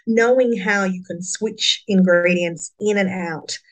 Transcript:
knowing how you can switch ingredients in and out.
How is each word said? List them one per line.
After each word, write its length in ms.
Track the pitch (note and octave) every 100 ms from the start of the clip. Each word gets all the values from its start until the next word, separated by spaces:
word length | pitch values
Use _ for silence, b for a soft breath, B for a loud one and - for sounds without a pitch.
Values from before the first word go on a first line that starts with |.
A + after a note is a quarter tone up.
| -
knowing 520 | A3+ A#3 C4 B3 A3
how 280 | G3 G3+ F#3+
you 180 | F#3
can 180 | - E3+
switch 640 | F#3 - G#3+ G#3+ - - -
ingredients 840 | F#3+ F3+ F3 F3 F3+ E3+ E3 - -
in 180 | G#3 G3+
and 120 | F#3
out. 500 | F#3 E3+ D#3+ - - b